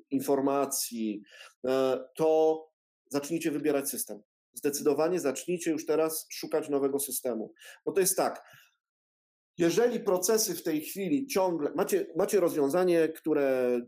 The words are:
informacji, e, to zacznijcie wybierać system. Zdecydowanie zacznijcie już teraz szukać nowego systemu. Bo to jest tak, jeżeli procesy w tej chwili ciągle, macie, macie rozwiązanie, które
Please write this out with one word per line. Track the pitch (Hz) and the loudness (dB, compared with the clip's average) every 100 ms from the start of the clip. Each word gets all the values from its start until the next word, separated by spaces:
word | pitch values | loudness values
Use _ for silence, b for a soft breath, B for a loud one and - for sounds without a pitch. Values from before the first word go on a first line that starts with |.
| - | -4
informacji, | 135 135 139 139 139 135 - - 113 110 104 104 B B B 127 | -2 2 2 2 0 0 -4 -6 -4 -4 -4 -10 B B B -2
e, | 131 131 131 - - | 0 2 0 -4 0
to | 156 156 160 160 - _ _ _ _ | 2 4 4 2 -4 _ _ _ _
zacznijcie | 143 139 165 170 | -6 -4 -4 -2
wybierać | 147 147 143 135 | -2 0 0 -2
system. | 117 - 101 _ _ _ | -6 -8 -12 _ _ _
Zdecydowanie | - 143 143 147 143 160 180 | -6 -4 0 0 2 2 0
zacznijcie | 139 131 - 175 170 | -2 -4 -4 -4 -2
już | 151 - | -2 0
teraz | 156 160 160 - | 0 0 -2 -10
szukać | - 165 160 143 | -12 -4 -4 -2
nowego | 143 135 139 | 0 0 0
systemu. | - 123 127 110 107 - B B - | -4 -4 -4 -4 -6 -12 B B -4
Bo | |
to | 185 | 0
jest | 180 - | 2 2
tak, | 131 - - B B B _ _ _ _ _ _ _ - | 0 -2 -12 B B B _ _ _ _ _ _ _ -2
jeżeli | 170 165 247 226 | 0 4 2 0
procesy | - 180 190 220 214 | 0 0 2 2 0
w | 170 | -4
tej | 170 151 | -4 -4
chwili | - 190 185 139 135 | -4 -6 -2 0 0
ciągle, | 202 185 165 147 | 0 0 0 -2
macie, | 151 196 190 - 160 | -2 0 0 -2 -2
macie | 196 208 | 0 2
rozwiązanie, | 170 147 139 175 185 170 156 | 2 2 2 2 4 4 2
które | 156 160 143 139 131 123 123 | 0 0 2 2 2 2 0